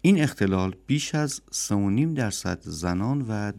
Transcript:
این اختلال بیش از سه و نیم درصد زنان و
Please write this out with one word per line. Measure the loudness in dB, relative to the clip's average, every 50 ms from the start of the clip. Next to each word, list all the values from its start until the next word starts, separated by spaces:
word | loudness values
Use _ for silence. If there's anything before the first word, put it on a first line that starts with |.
این | _ 6 6 6 4
اختلال | 2 2 2 2 2 2 2 2 0 -2 -6 -4
بیش | -2 -2 -2 -2 -2 -2
از | -2 -2 -2 -4 -8 _ -12
سه | -8 -8 -4 -2 0
و | 0 0 2
نیم | 2 2 0 0 0
درصد | -2 -2 -2 -4 -4 -4 -4 -4 -4 -6
زنان | -12 -10 -4 -2 -2 -2 0 -2 -2 -2 -2 -2 -4
و | -4 -4 -4 -6 -6